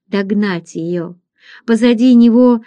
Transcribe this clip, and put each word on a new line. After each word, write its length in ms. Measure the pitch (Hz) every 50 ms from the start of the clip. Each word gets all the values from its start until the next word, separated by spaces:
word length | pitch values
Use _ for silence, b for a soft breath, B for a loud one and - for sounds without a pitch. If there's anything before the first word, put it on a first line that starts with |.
| _
догнать 680 | - - 196 202 190 208 208 208 202 180 170 170 - -
её. 420 | 170 160 170 175 175 165 175 175 _ _ _ _ b b b b b b
Позади 480 | - 233 214 233 240 240 214 247 262 240
него 480 | 233 233 240 220 247 247 247 240 226 226